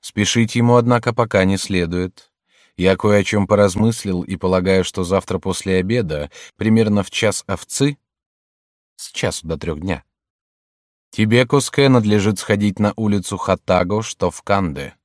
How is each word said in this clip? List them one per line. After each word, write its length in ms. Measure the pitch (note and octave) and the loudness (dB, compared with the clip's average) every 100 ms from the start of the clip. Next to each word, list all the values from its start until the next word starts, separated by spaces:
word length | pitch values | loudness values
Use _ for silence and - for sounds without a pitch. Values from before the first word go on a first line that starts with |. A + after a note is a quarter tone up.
Спешить 540 | - - G#2 A#2 A2+ | -8 -2 0 2 0
ему, 220 | A#2+ A#2+ A#2+ | 2 4 4
однако, 360 | A#2 A#2+ A#2+ | 4 2 0
пока 320 | A#2 A2+ G2+ | -2 0 2
не 120 | F#2+ F#2+ | 2 0
следует. 720 | - F#2+ E2+ F2+ F#2 _ _ _ _ _ _ - | -2 -2 -2 -4 -6 _ _ _ _ _ _ 0
Я 200 | F#2 F#2+ | 2 4
кое 240 | G#2+ G2+ | 4 2
о 40 | |
чем 220 | F#2+ G#2+ F#2+ | 2 -2 2
поразмыслил 760 | G#2 G2+ F2+ A2 A2+ G2+ F2+ | 4 4 2 0 0 -4 -6
и 140 | - F#2 | -6 -4
полагаю, 480 | F#2 F#2 F#2 F#2+ | 0 0 2 0
что 180 | F2 - | 0 -4
завтра 360 | F2 F#2+ - F#2 | 0 -2 -2 -6
после 400 | F#2+ F2+ G2 F#2 | -4 -6 -2 -2
обеда, 520 | F#2 A#2+ F#2+ D2+ D2 - - _ | 0 -2 -2 -6 -8 -12 -20 _
примерно 460 | G#2 A2 A2 G#2 | 2 4 4 0
в 80 | F#2+ | -2
час 320 | - A2 G2 - | -2 -2 -2 -6
овцы, 500 | F#2+ - - C#3+ C#3+ _ _ _ _ _ _ _ _ _ _ | -10 -8 -2 -2 -4 _ _ _ _ _ _ _ _ _ _
с 140 | - | -14
часу 340 | - A2 - D#2+ | -4 -4 -4 -8
до 100 | D#2+ | -6
трех 240 | - D2+ | -6 -6
дня, 240 | F#2 D2+ _ _ _ _ _ _ _ _ _ _ _ | -4 -6 _ _ _ _ _ _ _ _ _ _ _
тебе, 360 | - G#2+ A#2+ B2 | -2 2 2 4
Коске, 420 | C#3+ - - C#3 | 0 0 2 4
надлежит 500 | B2+ G#2+ G#2 G2+ G2 | 4 4 2 2 -2
сходить 400 | - G#2 G#2 F#2+ | -2 0 0 0
на 140 | G#2 - | -2 0
улицу 420 | G#2+ G2+ F2+ G2 | -2 -2 -2 -8
Хатаго, 640 | - F#2+ - F2+ F2+ G#2 | -2 -2 2 0 2 -2
что 280 | A2+ - F2+ | -4 -4 -4
в 120 | - | -4
Канде. 520 | - G2 F#2 C#2 C#2 _ | -2 0 0 -6 -12 _